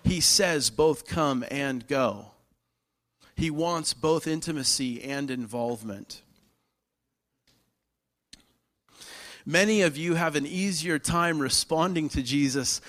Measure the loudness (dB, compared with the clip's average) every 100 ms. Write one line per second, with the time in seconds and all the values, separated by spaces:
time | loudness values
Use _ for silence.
0 | 0 2 4 4 4 2 0 2 2 2
1 | -2 0 0 0 -2 -4 -4 -4 -2 0
2 | 0 -2 -10 -20 _ _ _ _ _ _
3 | _ _ _ -4 -2 0 0 0 -2 0
4 | 2 2 0 -4 -4 -4 0 0 -2 -4
5 | -6 -6 -4 -4 -6 -4 -4 -4 -6 -10
6 | -12 -18 -20 _ _ _ _ _ _ _
7 | _ _ _ _ _ _ _ _ _ _
8 | _ _ _ -20 _ _ _ _ _ -20
9 | -20 -18 -18 -16 0 4 6 6 4 2
10 | 0 0 0 0 -2 -2 -2 -2 -2 -2
11 | 0 2 2 2 0 0 0 2 2 0
12 | -2 -2 -2 2 2 2 -2 -4